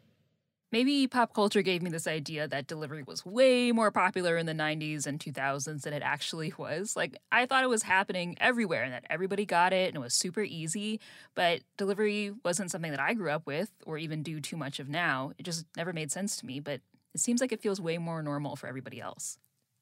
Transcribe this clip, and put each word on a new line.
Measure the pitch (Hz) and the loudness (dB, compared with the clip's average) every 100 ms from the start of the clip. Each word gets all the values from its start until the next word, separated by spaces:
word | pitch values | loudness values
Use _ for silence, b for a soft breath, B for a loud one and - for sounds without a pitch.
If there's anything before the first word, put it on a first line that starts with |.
| _ _ _ _ _ _ _ | _ _ _ _ _ _ _
Maybe | 226 262 285 262 | 2 4 4 4
pop | 254 226 | 4 2
culture | - 202 214 | 4 4 4
gave | 185 180 | 2 2
me | 180 | 0
this | 160 165 | -2 -2
idea | 156 143 151 151 | -2 -4 -4 -2
that | 135 139 | -4 -6
delivery | 156 147 156 | -8 -8 -8
was | 135 - 180 | -10 -12 -2
way | 220 262 247 240 | 6 6 8 6
more | 226 208 | 4 4
popular | 208 185 190 175 165 | 4 2 2 2 2
in | 165 | 0
the | |
nineties | 156 151 156 156 151 143 | 0 0 -2 -4 -4 -4
and | 151 | -6
two | 160 | -6
thousands | 139 135 139 156 147 | -4 -2 -2 -4 -6
than | 156 | -6
it | 143 | -4
actually | 135 143 - 165 156 - | -2 -2 -4 -4 -6 -6
was. | 104 156 214 - | -6 -4 -4 -2
Like, | 233 - - | -4 -6 0
I | 226 247 | 2 4
thought | 262 | 4
it | 254 | 4
was | 220 | 2
happening | 190 185 196 185 175 - | 4 2 2 -2 -4 2
everywhere | 214 240 202 110 | 2 4 2 0
and | 131 | -2
that | 127 - | -4 -6
everybody | 160 185 196 | -4 -2 -2
got | 190 175 180 | 2 4 4
it | 190 185 | 4 2
and | 156 | -2
it | |
was | 120 | -2
super | - 185 220 | 0 0 -2
easy, | 208 165 160 202 214 220 B B B | -4 -4 -6 -4 -4 -6 B B B
but | - 175 170 - - | 2 2 2 -4 -4
delivery | 196 196 208 208 202 208 | -2 2 2 0 -4 -4
wasn't | 175 175 180 | -2 -2 -2
something | 180 165 | -4 -4
that | 139 | 0
I | 147 | 0
grew | 233 160 | 0 0
up | 156 | -2
with | 139 147 220 _ | -2 -4 -4 _
or | - 156 | -8 -6
even | 160 156 | -4 -4
do | 151 156 | -4 -6
too | 135 165 | -6 -6
much | 135 139 | -6 -6
of | 139 | -4
now. | 160 165 131 135 - | 0 0 0 -2 -8
It | |
just | 180 165 160 - | -8 -8 -6 -6
never | 170 | -4
made | 165 147 | -4 -4
sense | 175 202 - | -4 -4 -6
to | - | -8
me, | 139 | -8
but | 143 143 - _ _ | -6 -8 -10 _ _
it | - | -2
seems | - 240 | 2 2
like | 262 | 2
it | 220 | 0
feels | 214 196 | 0 0
way | 165 170 | -2 -2
more | 170 165 | -2 -4
normal | 151 143 147 139 | -2 -2 -4 -6
for | 127 | -8
everybody | 131 - 113 | -10 -10 -10
else. | 98 - - - _ _ _ _ | -10 -8 -10 -12 _ _ _ _